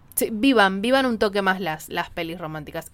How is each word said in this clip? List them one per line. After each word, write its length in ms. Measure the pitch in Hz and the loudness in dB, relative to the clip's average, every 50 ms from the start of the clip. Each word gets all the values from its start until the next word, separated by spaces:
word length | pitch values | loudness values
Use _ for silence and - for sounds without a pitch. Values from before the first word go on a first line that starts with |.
| - - - | -20 -10 -4
sí, 140 | - - - | -2 -2 -2
vivan, 520 | 226 208 220 277 262 220 202 190 190 196 | 0 2 4 4 6 6 6 4 4 0
vivan 240 | 196 240 262 269 262 | 0 2 2 2 2
un 140 | 254 233 208 | 0 0 0
toque 220 | 226 208 196 202 | 0 0 0 0
más 200 | 196 185 190 185 | 0 0 0 0
las, 260 | 196 160 156 151 - - | -2 -6 -6 -6 -10 -8
las 220 | - 175 170 - | -6 -6 -6 -6
pelis 280 | - 180 170 160 165 185 | -6 -8 -8 -8 -8 -8
románticas. 540 | 170 156 156 156 147 147 - 160 - - | -10 -10 -8 -10 -10 -10 -10 -12 -12 -10